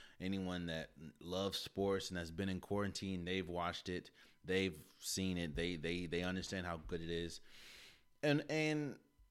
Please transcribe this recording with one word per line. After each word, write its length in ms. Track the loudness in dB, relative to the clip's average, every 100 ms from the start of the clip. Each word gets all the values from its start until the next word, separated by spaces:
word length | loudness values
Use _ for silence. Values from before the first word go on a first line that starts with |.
| -18 -6
Anyone 440 | -2 0 0 -2 -2
that 240 | -2 -4 -10 -16 -12
loves 380 | -2 2 2 0
sports 520 | -4 0 2 2 0
and 80 | -2
has 120 | -2
been 180 | -2 0
in 120 | 0
quarantine, 640 | 0 0 0 -2 -2 -2
they've 240 | 0 0 0
watched 400 | 0 0 0 -2
it. 220 | -4 -4 -16 -20 -8
They've 300 | 2 4 4 0 -12 -10
seen 360 | -4 0 2 2
it. 200 | 0 0
They, 180 | 0
they, 320 | 0 0 0 0
they 160 | 0
understand 420 | 2 0 -2 -2
how 160 | -2 -4 -2
good 140 | -2
it 100 | 0
is. 300 | 0 -2 -6 -14 -18 -16 -18 -20 -20 -20 _
And, 220 | 4 4 4
and 460 | 2 4 2 0 -6 -14 _ -20